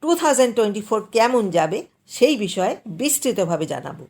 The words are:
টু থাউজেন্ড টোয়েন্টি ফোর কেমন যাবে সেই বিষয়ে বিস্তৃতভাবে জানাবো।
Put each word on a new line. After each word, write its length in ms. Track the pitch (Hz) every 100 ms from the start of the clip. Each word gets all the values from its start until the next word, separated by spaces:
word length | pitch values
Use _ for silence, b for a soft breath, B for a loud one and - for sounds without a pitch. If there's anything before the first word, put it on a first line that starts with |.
টু 60 | 302 339
থাউজেন্ড 380 | 320 262 254 233
টোয়েন্টি 280 | 214 208 202
ফোর 120 | 220 208 226
কেমন 280 | 233 254 202 170
যাবে 220 | 156 202 - _ _
সেই 240 | - 254 277
বিষয়ে 300 | 202 - - - - 160
বিস্তৃতভাবে 680 | 285 294 269 220 175 165 156
জানাবো। 300 | 139 143 143 -